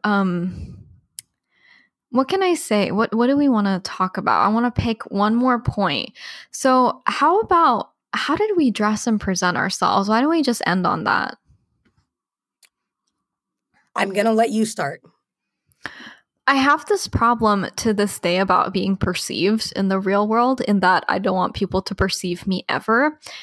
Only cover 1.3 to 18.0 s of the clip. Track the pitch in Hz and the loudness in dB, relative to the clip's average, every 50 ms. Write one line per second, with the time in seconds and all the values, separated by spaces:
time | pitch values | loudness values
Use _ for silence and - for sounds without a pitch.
1.3 | _ _ _ _ _ _ _ _ _ _ _ _ _ _ _ _ 247 254 269 269 | _ _ _ _ _ _ _ _ _ _ _ _ _ _ _ _ 0 0 0 0
2.3 | 370 392 381 359 349 - - - 214 208 196 - - 202 233 - - 226 240 247 | 0 0 2 2 0 0 0 -2 0 0 0 0 0 -2 -2 -2 0 0 2 2
3.3 | 277 285 294 277 247 214 202 196 196 180 190 - - - 185 185 - 196 196 - | 2 4 4 4 4 2 2 2 0 -2 -4 -8 -4 -4 -4 -4 -4 -4 -2 0
4.3 | 104 80 107 202 214 226 240 247 233 - - 233 226 226 - - - 196 202 214 | 2 2 2 2 2 2 0 0 -2 -2 -2 -2 -4 -4 -8 -6 -2 0 0 2
5.3 | 220 233 247 254 247 233 247 - - 214 196 170 143 107 - - - - - - | 2 2 2 2 0 0 -2 -4 -2 0 0 0 0 -2 -4 -8 -12 -18 -18 -18
6.3 | - - - _ - - - 269 262 254 254 226 - - _ - - - 277 311 | -18 -18 -20 _ -14 -2 2 4 4 4 4 2 0 -2 _ -4 0 2 2 4
7.3 | 349 415 453 - 370 339 339 269 240 208 - - _ _ _ _ - - - - | 4 2 2 4 4 4 4 4 2 0 -2 -6 _ _ _ _ -8 -6 -2 -2
8.3 | 294 - 415 440 403 349 302 247 196 - 208 214 220 208 - 240 220 208 - - | 0 0 0 0 2 2 2 2 2 2 2 2 2 0 0 0 0 0 0 -2
9.3 | 190 180 185 180 175 - - 185 - - 180 175 - 196 196 202 214 226 262 302 | -2 0 0 0 0 0 -2 -2 -2 0 0 2 2 2 2 2 2 2 2 2
10.3 | 330 330 285 254 233 - - - 180 190 180 170 180 165 156 - - - - - | 2 2 2 0 0 -2 -2 -2 -2 0 0 0 -2 -2 -2 -2 0 0 -2 -4
11.3 | - - _ _ _ _ _ _ _ _ _ _ _ _ _ _ _ _ _ _ | -8 -14 _ _ _ _ _ _ _ _ _ _ _ _ _ _ _ _ _ _
12.3 | _ _ _ _ _ _ _ _ _ _ _ _ _ _ _ _ _ _ _ _ | _ _ _ _ _ _ _ _ _ _ _ _ _ _ _ _ _ _ _ _
13.3 | _ _ _ _ _ _ _ _ _ _ _ _ _ - 202 196 185 202 208 226 | _ _ _ _ _ _ _ _ _ _ _ _ _ -4 -4 -2 0 0 0 2
14.3 | 220 220 233 226 208 220 220 220 - - 165 139 - - _ - _ _ _ _ | 2 2 2 2 2 0 0 -2 -2 -6 -6 -6 -8 -10 _ -20 _ _ _ _
15.3 | _ _ _ _ _ _ _ _ _ _ _ - - - - - - _ _ _ | _ _ _ _ _ _ _ _ _ _ _ -18 -16 -16 -20 -20 -20 _ _ _
16.3 | _ _ _ - 277 269 262 285 294 320 - - 415 381 - - - - 233 233 | _ _ _ 0 2 2 4 2 2 0 0 -2 -2 -2 -2 -2 -2 0 2 2
17.3 | 240 226 226 214 208 196 175 - - - - 226 208 196 | 2 2 2 2 2 2 0 -4 -6 -2 -2 0 2 2